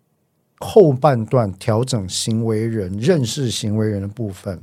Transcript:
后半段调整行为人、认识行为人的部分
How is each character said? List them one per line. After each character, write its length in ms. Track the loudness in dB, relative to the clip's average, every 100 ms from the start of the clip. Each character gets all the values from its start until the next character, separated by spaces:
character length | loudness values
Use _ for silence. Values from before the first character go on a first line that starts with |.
| _ _ _ _ _ _
后 320 | 2 6 6
半 340 | 4 2 2 2
段 260 | 0 0
调 300 | -2 0 0
整 240 | 0 -4 -4
行 360 | -6 -2 -2 0
为 220 | 0 -2
人、 280 | -2 -4 -2
认 260 | 2 2 0
识 240 | -2 -4
行 280 | -2 -2 0
为 100 | 0
人 140 | -2
的 60 | -4
部 220 | -6 -8
分 300 | -8 -10 -10